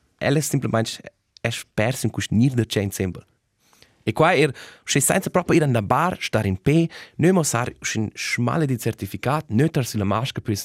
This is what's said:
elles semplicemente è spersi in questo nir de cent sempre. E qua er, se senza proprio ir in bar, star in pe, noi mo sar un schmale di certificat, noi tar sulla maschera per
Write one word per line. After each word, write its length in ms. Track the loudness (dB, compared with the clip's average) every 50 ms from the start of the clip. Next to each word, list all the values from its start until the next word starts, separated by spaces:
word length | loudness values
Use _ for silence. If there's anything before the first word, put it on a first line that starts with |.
| _ _ _
elles 300 | _ -2 0 0 0 0
semplicemente 640 | 0 -2 -2 0 0 0 0 -2 -2 -6 -10 -14 -18 -20 _ _ _ _ _
è 80 | -6 -6
spersi 560 | -6 -8 -12 -6 _ -2 0 0 0 -2 -4
in 60 | -4
questo 240 | -4 -4 -4 0 2
nir 180 | 2 4 4 2
de 120 | 0 -2
cent 280 | 0 0 -2 -2 -2 -2
sempre. 320 | -4 -4 -4 -4 -8 -16 _ _ _ _ _ _ _ _ _ _ _ -20 _ _ _ _
E 100 | -2 2
qua 200 | 4 4 4 4
er, 220 | 4 2 2 0 -6 -16 -20 -20 -16 _
se 140 | -2 0 2
senza 280 | 2 2 2 0 0 0
proprio 280 | -2 -2 2 2 2
ir 60 | 4 4
in 160 | 4 2 2 2
bar, 320 | 2 2 2 0 0 -2 -6
star 260 | -6 -4 -2 0 0
in 120 | 0 -2 0
pe, 280 | _ 2 4 4 2 0 -2 -10 -20 -12 _
noi 140 | 2 2 4
mo 120 | 4 4 2
sar 280 | 0 0 -2 -2 -4 -8 -8 -8 -6 -4
un 140 | -4 -4 -4 -6
schmale 520 | -8 -8 -6 -2 -2 0 0 0 0 0
di 120 | 0 -2
certificat, 720 | -2 -2 -4 -4 -4 -6 -8 -8 -6 -4 -2 -2 -2 -4 -2
noi 200 | 0 2 2 2
tar 160 | 2 -2 -2
sulla 200 | -2 -2 -2 -2
maschera 360 | 0 0 -2 -2 -4 -6 -6
per 140 | -4 -4 -4 -4